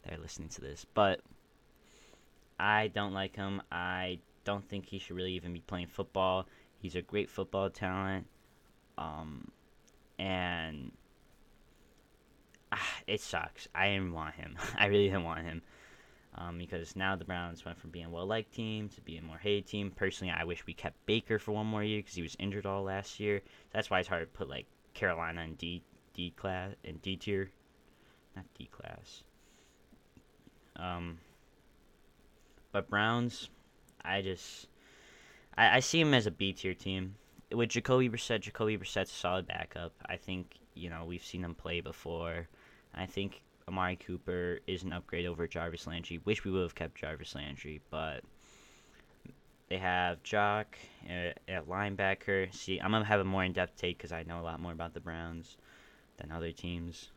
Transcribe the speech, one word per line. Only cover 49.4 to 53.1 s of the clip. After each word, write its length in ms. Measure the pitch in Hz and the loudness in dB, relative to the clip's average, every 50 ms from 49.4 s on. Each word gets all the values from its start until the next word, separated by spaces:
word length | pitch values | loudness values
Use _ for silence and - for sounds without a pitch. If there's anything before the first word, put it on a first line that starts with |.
| - - - _ _ _ | -20 -20 -20 _ _ _
they 100 | 92 92 | -2 0
have 460 | 95 90 90 90 90 90 87 82 - | 2 2 4 4 4 2 0 -2 -4
Jock 540 | - - 104 104 104 104 107 104 - - - - - - - - - | 0 2 4 4 4 4 2 0 -4 -10 -18 -18 -20 -18 -16 -10 -8
at, 320 | 87 90 87 87 - - - - | -4 -2 -2 -2 -4 -6 -8 -4
at 200 | 95 90 80 78 | -4 -4 -4 -2
linebacker. 840 | 90 95 104 101 98 95 101 95 95 - - - 98 95 95 90 - | -2 0 0 0 0 2 4 2 2 2 2 2 2 4 2 0 -4
See, 260 | - - - 92 87 | -10 -4 -2 -2 0
I'm 120 | - 95 | 2 4
gonna 140 | 107 110 107 | 4 4 4
have 140 | 104 | 6